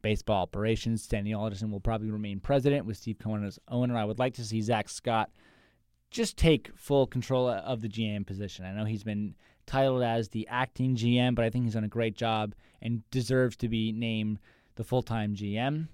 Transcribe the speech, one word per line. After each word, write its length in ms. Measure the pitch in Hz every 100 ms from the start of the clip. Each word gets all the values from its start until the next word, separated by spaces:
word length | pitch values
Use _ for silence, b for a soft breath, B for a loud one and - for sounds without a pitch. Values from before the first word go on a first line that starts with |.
baseball 400 | 107 107 - 101
operations. 600 | 87 - 110 110 113 113
Sandy 300 | - 110 104
Alderson 380 | 107 107 98 107
will 80 | 101
probably 320 | 113 110 110
remain 280 | 107 104 98
president 460 | - 139 139 143 98
with 120 | 104
Steve 220 | - 104
Cohen 260 | 107 107 101
as 140 | - -
owner. 280 | 120 123 117
I 100 | 107
would 140 | 107
like 140 | 127 127
to 100 | 110
see 160 | 110
Zach 280 | 107 113 -
Scott 420 | - - 110 107 b b b b b _ _ _
just 260 | - 226 -
take 340 | 165 147 - -
full 320 | - 139 127
control 400 | 127 - 131 123
of 340 | 104 85 120
the 60 | 117
G 220 | 113 110
M 160 | 104 101
position. 400 | 98 101 - 92
I 80 |
know 120 | 101 107
he's 180 | 110
been 320 | 110 104 104 - b b -
titled 380 | 135 135 127
as 260 | 120 117 110
the 180 | 113 -
acting 460 | 123 131 - 131 123
G 220 | 117 123
M, 180 | 123 120
but 100 | 117
I 40 |
think 160 | 123 120
he's 100 | 110
done 80 |
a 40 | 107
great 280 | 117 113 104
job 380 | 113 110 107 - b b
and 280 | 117 117 -
deserves 440 | 131 120 131 127 -
to 120 | 117
be 220 | 113 110
named 480 | 110 117 110 107 107 b b b -
the 80 |
full-time 520 | 113 123 - 113 104 101
G 220 | 101 107
M. 320 | 131 151 160